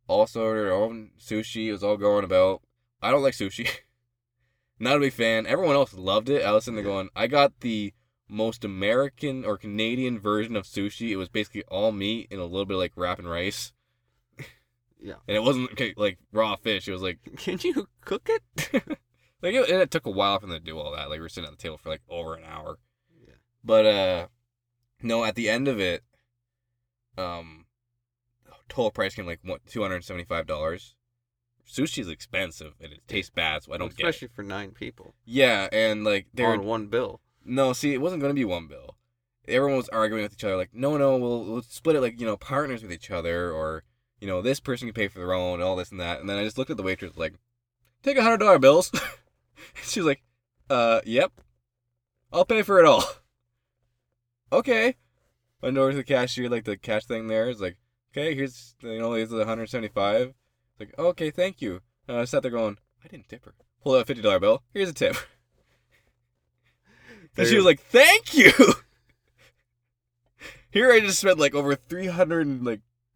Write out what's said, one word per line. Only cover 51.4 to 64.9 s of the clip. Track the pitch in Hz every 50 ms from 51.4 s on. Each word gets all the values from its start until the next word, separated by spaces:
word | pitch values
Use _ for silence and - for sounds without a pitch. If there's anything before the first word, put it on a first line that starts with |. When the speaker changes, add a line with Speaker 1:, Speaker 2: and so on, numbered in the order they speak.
| - _ _ _ _ _ _ _ _ _ _ _ _ _ _ _ _ - -
Speaker 1:
I'll | 170 185
pay | - 226 220
for | 202 - 196 185
it | 165
all." | 151 123 98 - -
<laughs> | - - _ _ _ _ _ _ _ _ _ _ _ _ _ _ _ _ _ _ _ _ _ _ _ _ _ - -
Okay. | 220 240 277 233 220 226 247 254 _ _ _ _ _ _ _ _ _ _ _ _ -
Went | - 127 135
over | 135 135 135
to | 139
the | 139 123
cashier, | - 139 127 123 123 - 127 123 120
like, | 120 113 110
the | 113 101
cash | 98 - 120 107 107 -
thing | - 123 110 113
there. | 110 110 110 113 123
It's | 123 104
like, | 98 90 90 _ _ _ _ _ _ _
"Okay, | - 143 147 165 151
here's, | 135 139 131 123 - - - _ _
you | 127 117 110 113
know, | 113 113 117
here's | 113 113 110
the | 117 113 104
hundred | 110 110 113 113 107
seventy-five." | - 120 110 104 - 101 98 101 104 117 127 127
It's | - _ _ _ _ _ _ _ _ -
like, | 110 95 - -
"Okay, | 165 175 175 - 165 151
thank | - - 180 196 190 -
you." | 139 104 87 95 _ _ _ _ -
And | - 123
I | 120 117
sat | - - 139
there | - 127
going, | 117 117 113 107 101 - _ _ _ _ _
"I |
didn't | - 202 135 - -
tip | - 120 _
her." | - - _ _ _ _ _
Pulled | - - 131
out | 127
a | 117
fifty | - 135 120
dollar | 107 107 98 90
bill. | 92 104 113 139 _ _ -
"Here's | 202 196
a | 175